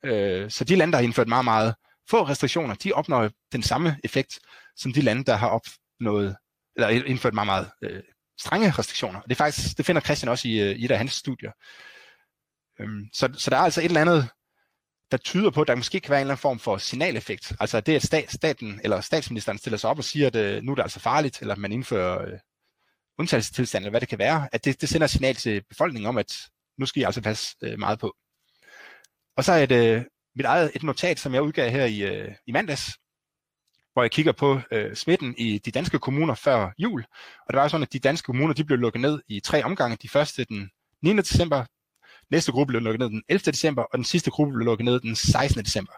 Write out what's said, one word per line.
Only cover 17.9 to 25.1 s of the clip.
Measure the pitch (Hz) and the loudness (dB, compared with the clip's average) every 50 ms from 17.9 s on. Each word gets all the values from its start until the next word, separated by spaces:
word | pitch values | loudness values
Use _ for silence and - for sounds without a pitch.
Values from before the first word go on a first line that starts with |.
| 160 | 2
at | 139 - - - | 2 2 2 0
sta-, | 160 - - - | 0 -2 -2 -8
staten | 123 - 160 139 - 123 107 101 95 - | -2 -2 -2 -2 -2 -6 -12 -12 -6 -2
eller | 107 104 92 | 0 0 0
statsministeren | 92 - - 160 131 - 123 110 - - 101 101 | 0 -2 -2 -2 -2 -4 -8 -6 -4 -6 -6 -6
stiller | - - 110 104 | -6 -6 -6 -2
sig | - 110 | 0 -2
op | 139 156 | -2 -2
og | - | -4
siger, | - - 147 147 131 | -6 0 2 2 2
at, | 117 | 2
øh, | 117 107 101 104 104 107 | 2 0 0 -2 -4 -4
nu | 127 | -6
er | 139 | -4
det | 131 | -4
altså | 104 - - - | -6 -8 -8 -6
farligt, | - 117 123 151 156 135 - - | -4 0 2 2 2 0 -4 -6
eller | - 107 101 | -6 -6 -6
at | 98 | -6
man | 101 98 | -4 -6
indfører, | 104 120 127 - 123 101 90 90 90 - | -6 -6 -4 -2 -2 0 0 0 -2 -4
øh, | - - - - _ _ _ _ _ _ _ _ _ _ _ _ _ _ _ - | -6 -8 -12 -14 _ _ _ _ _ _ _ _ _ _ _ _ _ _ _ -8
undtagelsestilstand, | 156 175 - 123 104 - - - 127 - - 104 92 | -4 0 0 0 0 -2 -4 -4 -4 -2 -2 -4 -4
eller | 104 | 0
hvad | 104 117 | -2 -2
det | 117 - | -2 -2
kan | - 101 | -4 0
være, | 98 120 156 160 143 127 | 0 2 2 0 -2 -2
at | - 113 - | -6 -2 -2
det, | 143 131 _ | -2 -2 _
det | - 135 | -4 -2
sender | - 160 202 | 0 2 2
et | 185 | 2